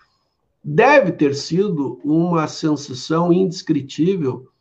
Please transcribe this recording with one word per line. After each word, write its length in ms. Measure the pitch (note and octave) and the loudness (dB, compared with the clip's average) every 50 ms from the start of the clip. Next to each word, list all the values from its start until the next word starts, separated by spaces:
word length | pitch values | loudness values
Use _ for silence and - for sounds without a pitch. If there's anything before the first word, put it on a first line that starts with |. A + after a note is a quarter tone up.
| _ _ _ _ _ _ _ _ _ _ _ _ - | _ _ _ _ _ _ _ _ _ _ _ _ -10
deve 500 | - D3 D#3+ A#3 C4+ D4 C#4+ A#3 F3 - | -2 0 2 4 6 6 6 4 4 2
ter 220 | - D#3 C#3 C3 | 0 0 0 0
sido 680 | B2+ - - D#3+ F3+ G3+ G#3 F3 D3 C#3 B2+ B2+ - - | -2 -4 -2 0 0 0 0 0 -2 -4 -4 -6 -6 -2
uma 460 | C#3+ D3+ E3 E3+ F3+ F3 E3 D#3 D3 | 0 0 2 2 2 0 0 -2 -2
sensação 840 | - - - D#3+ D3+ C#3 - - C3 B2+ - - D#3+ E3 F3 F3 E3+ | -4 -4 -2 -2 -2 -2 -4 -8 -12 -10 -6 -2 0 0 2 2 2
indescritível 1160 | F3+ F#3+ F#3 E3 - - - D#3 C#3+ C3 - - - D3+ F3+ G3 F#3 D3+ B2+ A#2 A#2 C3 - _ _ | 2 2 0 -2 -4 -4 -2 -2 -2 -4 -6 -4 -2 0 0 0 0 -2 -4 -4 -6 -10 -18 _ _